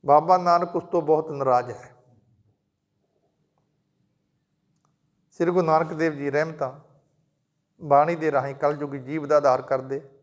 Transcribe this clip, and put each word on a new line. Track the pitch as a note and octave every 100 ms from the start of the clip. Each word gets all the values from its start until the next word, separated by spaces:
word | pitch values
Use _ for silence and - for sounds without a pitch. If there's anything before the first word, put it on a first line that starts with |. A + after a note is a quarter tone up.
ਬਾਬਾ | D#3+ D3 D#3+ F3+
ਨਾਨਕ | F3 F3 F3 E3+
ਉਸ |
ਤੋਂ | D#3+ F3
ਬਹੁਤ | D3+ D#3 D#3
ਨਾਰਾਜ਼ | C#3+ C3+ B2 A#2+
ਹੈ। | A2 - _ _ _ _ _ _ _ _ _ _ _ _ _ _ _ _ _ _ _ _ _ _ _ _ _ _ _ _ _ _ _ _ _ _
ਸ੍ਰੀ | _ E3+
ਗੁਰੂ | F3+ D#3+
ਨਾਨਕ | D#3 D#3+
ਦੇਵ | D#3+ D#3+
ਜੀ | D3 C#3+
ਰਹਿਮਤਾਂ | C#3 D#3+ D#3+ C3+ C3+ _ _ _ _ _ _ _ _ _ _
ਬਾਣੀ | D#3+ C#3+ D#3 E3+
ਦੇ | D#3
ਰਾਹੀਂ | C#3 C3+ C3+
ਕਲਯੁਗੀ | D3 D3+ D3 C#3
ਜੀਵ | B2+ D#3 C#3+
ਦਾ | D3
ਆਧਾਰ | C#3+ B2+
ਕਰਦੇ। | C3 C3+ C3 C3+ D#3 _